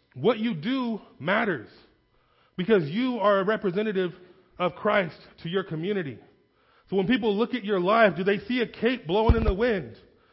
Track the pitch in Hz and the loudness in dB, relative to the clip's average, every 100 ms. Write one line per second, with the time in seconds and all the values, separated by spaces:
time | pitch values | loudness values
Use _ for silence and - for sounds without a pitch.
0 | _ 123 165 226 233 170 180 269 240 208 | _ 0 2 2 -2 -4 -4 -2 -2 -6
1 | - _ 147 208 226 143 101 - _ _ | -10 _ 0 0 0 -4 -8 -20 _ _
2 | _ _ _ _ _ - 180 214 147 190 | _ _ _ _ _ -6 2 2 2 -2
3 | 254 240 196 196 190 214 196 180 214 190 | -2 0 2 2 2 0 -2 -2 -2 -2
4 | 180 - - - _ - 180 - 208 208 | -4 -6 -20 -20 _ -4 -4 -2 0 0
5 | 170 - - - 165 190 185 156 175 202 | 0 -8 -20 -14 -6 -4 -4 -6 -4 -4
6 | 147 107 - _ _ _ _ _ _ 190 | -6 -10 -18 _ _ _ _ _ _ 0
7 | 233 254 220 202 233 247 196 196 180 226 | 2 2 2 0 0 -2 -2 0 2 6
8 | 214 160 190 202 - 247 226 - 226 254 | 4 4 0 -2 -2 -2 -2 -2 -2 -2
9 | 151 196 226 226 220 190 233 196 120 - | -2 2 4 4 2 0 -2 -2 -6 -16
10 | - _ _ | -20 _ _